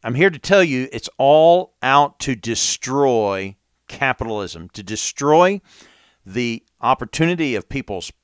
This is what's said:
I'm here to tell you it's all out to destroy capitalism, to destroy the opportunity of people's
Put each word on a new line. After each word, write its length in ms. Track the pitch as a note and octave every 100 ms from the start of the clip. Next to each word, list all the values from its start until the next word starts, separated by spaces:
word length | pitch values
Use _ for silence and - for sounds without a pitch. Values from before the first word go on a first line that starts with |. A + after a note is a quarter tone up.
I'm 120 | A#2 B2
here 140 | F#3+
to 80 | D#3+
tell 260 | - G3
you 240 | F3 C3 C3
it's 180 | A#2+ - _
all 560 | C#3 D3+ D#3+ F3 F#3 _
out 380 | B2+ C#3 C#3+ _
to 160 | - A#2+
destroy 1200 | A2+ A2+ - - - C3+ C#3 A#2+ G#2 G2 G2 G2 _ _ _
capitalism, 840 | - C3+ B2+ A#2 G#2+ F#2 E2 F2
to 100 | -
destroy 800 | F#2+ G#2+ - - C#3+ D#3 F3+ G3 _ _ _ _ _ _ -
the 380 | G2 A#2+ A2+ _ _
opportunity 760 | A#2 C3 A#2 - E3 F3 D3+ A2
of 140 | -
people's 420 | C#3 - F#2+ - _